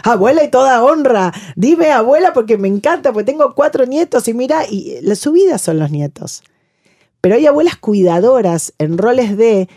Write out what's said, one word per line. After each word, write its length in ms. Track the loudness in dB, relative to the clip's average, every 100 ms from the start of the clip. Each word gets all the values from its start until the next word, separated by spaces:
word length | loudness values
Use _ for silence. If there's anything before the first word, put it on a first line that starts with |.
"Abuela 380 | -2 2 2 2
y 80 | 2
toda 320 | 2 2 4
honra, 500 | 2 2 2 0 -2 -6 -12
dime 360 | -2 0 2 2
abuela 400 | 2 2 2 2
porque 240 | 0 0 0
me 80 | 0
encanta, 440 | -2 -2 -2 -2
porque 180 | -2 -4
tengo 240 | 0 0
cuatro 300 | 0 -2 0 -2
nietos 400 | -2 -2 -2 -2
y 60 |
mira", 300 | -4 -2 -4 -4
y 300 | -8 -10 -6
la, 120 | -4
su 180 | -4 0
vida 260 | 2 2 0
son 200 | -2 -2
los 120 | -2
nietos. 520 | -4 -6 -10 -16 -18 _ _ _ _ _ _ _ _
Pero 160 | 0 2
hay 100 | 2
abuelas 300 | 2 0 -2
cuidadoras 1000 | -4 0 2 2 2 2 0 -2 -6 -6
en 200 | -4 -2
roles 380 | 0 0 -2 0
de 320 | 0 0 -2